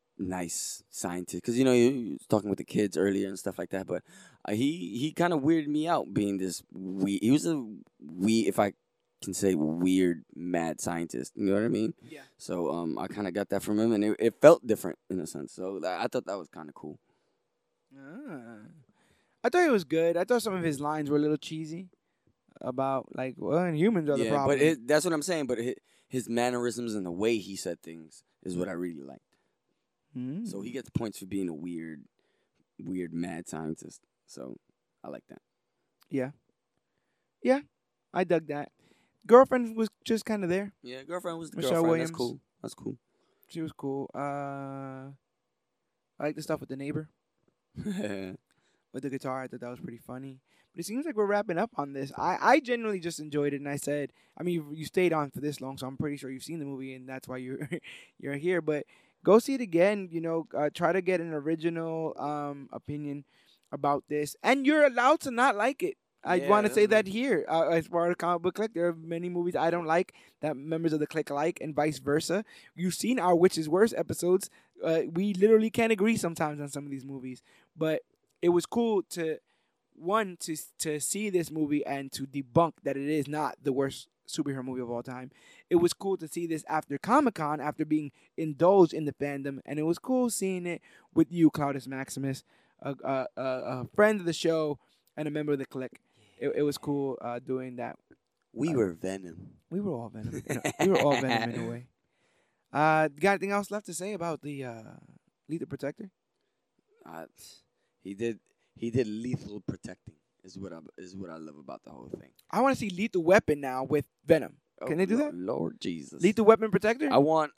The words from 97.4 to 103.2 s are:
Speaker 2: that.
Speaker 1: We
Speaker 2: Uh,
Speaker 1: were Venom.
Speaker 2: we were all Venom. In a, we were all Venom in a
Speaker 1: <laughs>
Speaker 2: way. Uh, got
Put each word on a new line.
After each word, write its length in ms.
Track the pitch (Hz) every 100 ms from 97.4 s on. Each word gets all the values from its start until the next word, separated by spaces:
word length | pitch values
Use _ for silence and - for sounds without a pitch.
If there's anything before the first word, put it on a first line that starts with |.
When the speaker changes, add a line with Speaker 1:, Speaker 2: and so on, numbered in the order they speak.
| 127 131 127 123
Speaker 2:
that. 220 | 120 - _ - _ _ _
Speaker 1:
We 160 | - 156
Speaker 2:
Uh, 40 | 139
Speaker 1:
were 180 | 98
Venom. 560 | 80 92 95 90 85 101 - _
Speaker 2:
we 120 | 180
were 100 | 202
all 160 | 127 117
Venom. 340 | 110 110 - -
In 160 | 127
a, 100 | - -
we 80 | 185
were 80 | 190
all 180 | 147 127
Venom 300 | 127 117 113
in 140 | 117 117
a 40 |
Speaker 1:
<laughs> 20 |
Speaker 2:
way. 160 | 117 123 _ _ _ _ _ _ _ _
Uh, 380 | 139 156 156 156
got 120 | 143